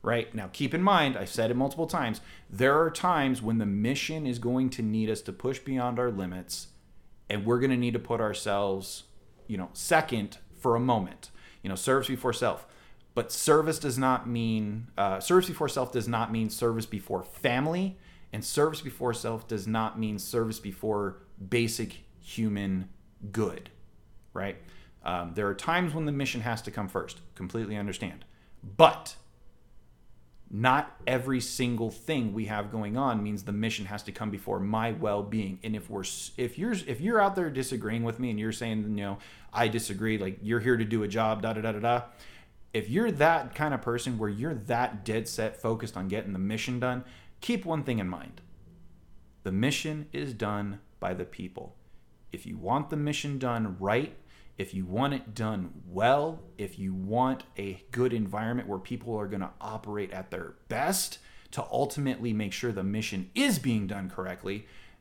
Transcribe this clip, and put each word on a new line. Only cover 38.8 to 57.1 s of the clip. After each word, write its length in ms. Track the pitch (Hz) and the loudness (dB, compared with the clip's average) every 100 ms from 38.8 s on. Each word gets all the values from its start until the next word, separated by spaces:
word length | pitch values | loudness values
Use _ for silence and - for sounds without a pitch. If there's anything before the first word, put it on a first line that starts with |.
you 200 | 107 104 | 0 -2
know, 140 | 101 101 - - - | -2 -4 -10 -20 -8
"I 160 | 107 120 | 0 2
disagree," 520 | 113 113 95 110 110 | 2 -2 -2 0 0
like, 180 | 95 95 | -2 -4
you're 160 | 104 117 | 0 2
here 180 | 113 120 | 4 4
to 80 | 107 | 4
do 160 | 110 | 0
a 60 | 104 | 0
job, 340 | 104 110 110 | 2 2 2
da, 120 | 113 | -2
da, 80 | 110 | -2
da, 100 | 110 | -2
da, 80 | 104 | 0
da. 220 | 113 120 120 - - - - - - | 2 2 0 -16 -20 -20 -20 -20 -4
If 160 | 113 107 | -4 0
you're 220 | 143 233 | 2 2
that 420 | 147 151 165 131 - | 6 6 6 0 -2
kind 180 | 151 | 0
of 80 | 131 | 0
person 380 | - 120 123 117 | 0 -2 -2 -2
where 100 | 107 | -2
you're 240 | 104 143 | -2 -2
that 500 | 127 107 117 123 104 | -4 0 2 2 -2
dead 240 | 98 110 110 | -2 -2 -2
set 320 | - 110 - | -2 -2 -2
focused 380 | 113 113 110 - | -2 -2 -2 -4
on 100 | 95 | -2
getting 240 | 101 101 | -2 -2
the 80 | 92 | -2
mission 400 | 98 110 123 123 | 0 0 -2 0
done, 260 | 127 127 127 - - - | 0 -2 -6 -16 -20 -12
keep 240 | - 233 170 | -2 0 0
one 180 | 160 | -2
thing 140 | 147 117 | 0 0
in 100 | 92 | 0
mind. 320 | 87 69 - - - - - - - - - - - | -4 -10 -18 -20 -20 -20 -20 -20 -20 -20 -20 -20 -8
The 80 | 98 | -2
mission 560 | 95 123 151 160 151 147 | 2 2 2 -2 -6 -6
is 180 | 139 143 | -6 -6
done 480 | 113 104 104 104 101 - - | -4 -2 -2 -4 -6 -14 -8
by 160 | 92 92 | -6 -4
the 100 | 92 | -6
people. 500 | - 90 - - - - - - - - | -8 -10 -10 -14 -18 -20 -20 -20 -20 -14
If 140 | - 92 | -12 -10
you 100 | 87 | -8
want 360 | 87 131 151 | 0 0 0
the 60 | 156 | -2
mission 420 | 147 147 147 139 | 0 -2 -2 -2
done 380 | 127 117 107 90 | 0 0 0 0
right, 360 | 95 113 151 - - - - - | 2 2 0 -8 -20 -20 -20 -8
if 160 | 95 | -6
you 120 | 95 92 | -4 -2
want 280 | 98 139 | 0 0
it 220 | 135 117 104 | 0 -6 -4
done 460 | 110 104 90 - 90 | -2 -2 -4 -10 -8
well, 560 | 92 113 139 156 160 - - | 2 6 6 4 -4 -12 -8
if 220 | 98 - | -8 -4
you 140 | 95 | -4
want 500 | 92 95 | -2 0